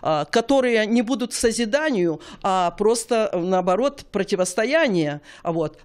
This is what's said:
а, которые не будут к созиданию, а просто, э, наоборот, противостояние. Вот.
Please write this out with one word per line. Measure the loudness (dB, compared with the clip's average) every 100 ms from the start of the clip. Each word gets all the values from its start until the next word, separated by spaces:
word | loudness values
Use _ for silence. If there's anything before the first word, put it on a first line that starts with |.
а, | -2 -2 0
которые | 0 2 2 4 2 2
не | 2
будут | 2 -2 -4
к |
созиданию, | -2 0 0 0 0 0 0 0 -2 -10 -6
а | -2 0 0
просто, | 0 0 0 0 0 0
э, | -2
наоборот, | 0 0 2 2 0 -4 -6
противостояние. | -4 -2 -2 0 -2 0 2 2 2 0 -4 -12 -10
Вот. | -4 -2 -4 -8